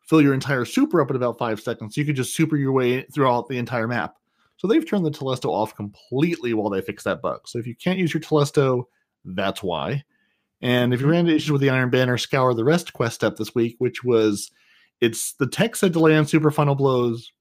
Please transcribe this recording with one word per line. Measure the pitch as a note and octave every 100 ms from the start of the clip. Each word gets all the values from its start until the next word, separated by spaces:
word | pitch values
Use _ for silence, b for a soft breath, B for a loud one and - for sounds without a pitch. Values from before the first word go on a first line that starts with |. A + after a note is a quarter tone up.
fill | - D#3+
your | C#3+
entire | C3+ B2+ C3+
super | B2 - D4 F3
up | C#3
in | C3+
about | B2 A2
five | A#2+ G#2+
seconds. | - A2+ G#2+ -
You |
could | D3 C#3
just | A#2+
super | - D#3+ D3+
your | C3+
way | C3 B2 B2+ -
throughout | D3 C3+ A#2+ A#2+
the | B2+
entire | A#2+ B2 A2+
map. | A#2+ D#2 _ _ _ _ _
So | F#3
they've | D4+ D#4+
turned | G#3 D#3+
the |
Telesto | C#3+ C3+ C3 -
off | E2+ A2 -
completely | G#2 - _ B2 E3+ E3+ A#2+
while | A2 G#2
they | G2
fix | - G#2
that | - F2
bug. | F2+ A#1+ -
So | A#2+
if | A#2+
you | A2+
can't | - F#3
use | E3+
your | E3
Telesto, | - D#3 C#3+ - C3+ B2+ B2+ _ _ _
that's | - F#2 G2 F#2+
why. | F#2+ E2 D2 C#3 - _ _ _ _ _
And | B2 B2 B2
if | B2
you | C#3
ran | E3+
into | E3+
issues | D#3 D3
with | C#3+
the | C#3
Iron | C3 B2+
Banner, | B2+ B2+ B2
scour | - C#3 B2+
the | A#2
rest | A#2 E3+ F3
quest | - A#2 -
step | A2+ -
this | A2
week, | B2 A#2 A#2+
which | B2 B2
was, | B2 A#2 A2 G#2 - b b b b _
it's | A#2 - -
the | - C3+
tech | - A3 -
said | G3
to | E3
land | D#3+ D#3 D3
super | D#3+ D3+
final | C#3+ D3
blows. | C#3 C#3 B2+ A#2+ A#2 - _